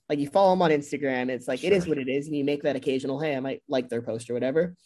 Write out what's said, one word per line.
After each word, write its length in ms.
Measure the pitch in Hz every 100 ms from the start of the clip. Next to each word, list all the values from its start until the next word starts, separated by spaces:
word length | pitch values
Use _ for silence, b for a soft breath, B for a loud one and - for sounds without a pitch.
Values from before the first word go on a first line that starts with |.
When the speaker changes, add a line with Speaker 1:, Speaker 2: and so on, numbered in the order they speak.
| -
Speaker 1:
Like, 100 | 147
you 80 | 139
follow 240 | 196 196
them 100 | 185
on 100 | 170
Instagram. 580 | 151 143 143 139 127 127
It's 180 | 123 135
like, 160 | 127
it 80 | 156
is 120 | 196 170
Speaker 2:
Sure. 100 | 147
Speaker 1:
what 20 |
it 120 | 131
is. 160 | 135 147
And 80 | 147
you 80 |
make 200 | 139 143
that 120 | 151 131
occasional, 440 | 143 131 139 135
"Hey, 160 | 156 135
I 40 |
might 240 | 135 - -
like 220 | 135 123
their 120 | 117
post," 280 | 117 113 -
or 40 |
whatever. 420 | 120 127 156 180 180